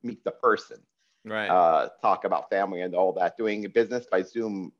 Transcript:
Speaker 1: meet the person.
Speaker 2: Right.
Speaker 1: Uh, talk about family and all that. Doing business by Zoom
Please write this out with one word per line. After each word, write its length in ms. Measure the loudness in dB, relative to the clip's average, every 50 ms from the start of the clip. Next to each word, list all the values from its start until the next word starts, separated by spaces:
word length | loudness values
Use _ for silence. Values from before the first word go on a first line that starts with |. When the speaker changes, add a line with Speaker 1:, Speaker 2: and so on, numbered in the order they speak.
| -12
Speaker 1:
meet 200 | -12 -12 -8 -8
the 80 | -8
person. 460 | -4 0 2 2 2 2 -2 -10 -20 -20 _ _ _ _ _ _ _ _ -12
Speaker 2:
Right. 240 | -8 -6 -4 0 2
Speaker 1:
Uh, 400 | 4 4 6 6 4 4 2 -2 -4 _
talk 240 | 0 0 0 0 0
about 240 | -2 -2 -4 -2 -2
family 320 | -2 0 0 -2 -2 -4
and 140 | -6 -2 0
all 180 | 2 2 2 2
that. 240 | 0 -2 -2 -2
Doing 260 | -2 -4 -2 -2 -4 -6 0 2
business 320 | 2 2 2 -2 -6 -4 -2
by 120 | -2 -2 -2
Zoom 480 | -2 -4 -6 -6 -4 -6 -8 -10 -12 -14